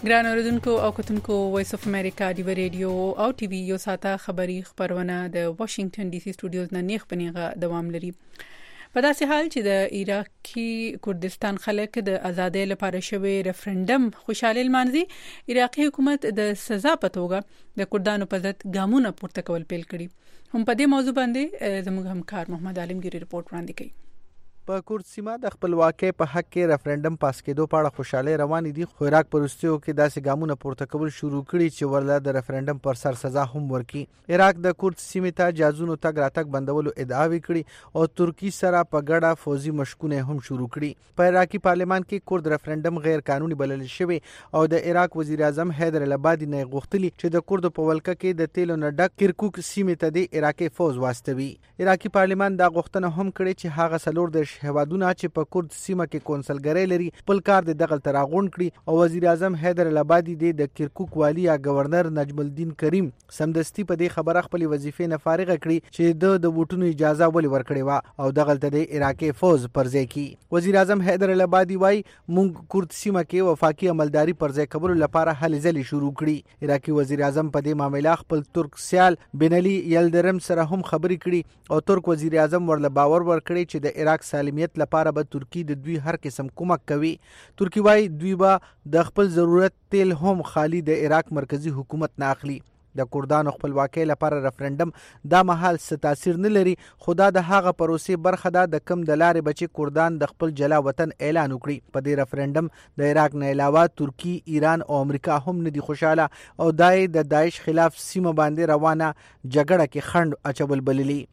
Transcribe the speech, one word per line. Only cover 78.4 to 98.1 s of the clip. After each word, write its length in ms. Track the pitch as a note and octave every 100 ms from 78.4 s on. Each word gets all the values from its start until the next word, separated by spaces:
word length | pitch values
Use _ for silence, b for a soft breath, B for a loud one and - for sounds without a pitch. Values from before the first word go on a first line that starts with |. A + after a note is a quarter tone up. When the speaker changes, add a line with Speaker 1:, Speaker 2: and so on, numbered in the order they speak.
| D3 -
Speaker 2:
ترک 180 | D3+ - -
سیال 340 | F#3 F#3 F3 b C#3+ D#3+
بن 120 | E3+
علي 120 | F#3 G3 - E3
یلدرم 500 | F3 E3+ F3 F#3 -
سره 180 | E3+ D#3+
هم 120 | F#3 F3+
خبرې 340 | D#3 E3+ F3 F3+
کړي 480 | F3 D#3+ _ _ D#3
او 80 | -
ترک 240 | G3 F3
وزیر 260 | D#3+ D#3 D#3+
اعظم 280 | D#3 F3 F3
ورله 240 | D#3 D3 C#3
باور 260 | C#3+ E3 F3
ورکړی 400 | E3 - F3 F3
چې 60 | D#3
د 160 | C#3+ -
عراق 260 | D#3 D#3 -
سالمیت 500 | D3 C#3+ C#3+ E3 -
لپاره 300 | D3 D#3+ D#3 D3
به 100 | D3 C#3
ترکي 260 | C3+ F3 D#3+
د 80 | C#3+
دوی 160 | C3+ E3 C#3+
هر 100 | D#3+
قسم 260 | D3 - C3+ -
کومک 200 | F3 E3 -
کوي. 200 | D3 D#3 D#3+ B B B -
ترکي 240 | F#3+ G#3+ G#3
وایي، 240 | G#3+ G#3+ D3+
دوی 100 | F3+ F#3+
به 160 | F#3+ F#3+ b b - D#3+
د 120 | E3+
خپل 200 | - G3+ E3+
ضرورت 400 | E3+ F3 F#3+ - _ G3
تیل 160 | F#3+ E3 F3+
هم 240 | F#3 D3+
خالي 300 | - D3+ F3 D#3
د 100 | D#3 D3
عراق 260 | D#3 D#3+ D3+
مرکزي 360 | C#3 C#3+ D#3 C3+
حکومت 420 | C3+ D3+ D#3 -
نه 120 | C#3 C3+
اخلي. 220 | C#3+ C3+ - _ _ C3+
د 80 | B2+ C#3+
کردانو 360 | C#3 D3+ D3 -
خپلواکۍ 520 | D3 C#3 C#3 E3 D#3+
لپاره 280 | C#3+ D#3 D3 C3+
ریفرنډم 440 | - C#3 C#3 E3+ B B B C#3+
دا 60 | F3 F#3+
مهال 280 | E3+ F3+ E3+
څه 240 | - D#3 D3+
تاثیر 340 | D3 - E3+ G3+
نه 40 | G#3
لري، 180 | F#3 F3+ B B -
خو 100 | E3+
دا 60 | G3 F#3
د 80 | E3+
هغه 220 | G3 F#3 F3
پروسې 420 | E3 E3 -